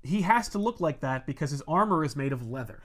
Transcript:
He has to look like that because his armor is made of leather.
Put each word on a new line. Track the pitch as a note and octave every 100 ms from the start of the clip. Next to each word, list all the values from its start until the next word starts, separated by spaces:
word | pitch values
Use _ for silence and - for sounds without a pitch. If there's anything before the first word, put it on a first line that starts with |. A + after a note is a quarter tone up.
He | B2+ G3+
has | F#3 A#3 A3
to | G3+
look | A3 A#3
like | D#3+ C#3+
that | C3+ C3 C#3
because | C3+ D3
his | C#3 C#3+
armor | E3+ G#3+ F3
is | D3 C#3+
made | C#3
of | C3 A2+
leather. | C3 A2+ -